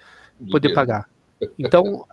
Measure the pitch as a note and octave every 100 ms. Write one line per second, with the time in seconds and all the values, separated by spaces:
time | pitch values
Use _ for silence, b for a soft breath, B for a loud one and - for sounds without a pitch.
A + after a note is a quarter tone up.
0 | b b b b G3+ D3+ C#3+ D3+ B2 G#2+
1 | - _ _ - G#3+ - A#2+ F3 G3+ G3
2 | -